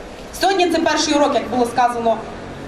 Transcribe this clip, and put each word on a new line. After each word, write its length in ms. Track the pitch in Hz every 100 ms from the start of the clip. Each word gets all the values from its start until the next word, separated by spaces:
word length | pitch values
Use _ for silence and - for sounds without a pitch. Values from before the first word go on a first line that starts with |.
| - - - -
Сьогодні 300 | 359 392 349
це 80 | 330
перший 360 | 320 302 302
урок, 200 | 285 277
як 140 | - -
було 180 | 247 233
сказано 500 | 254 240 240 233 226 - - - -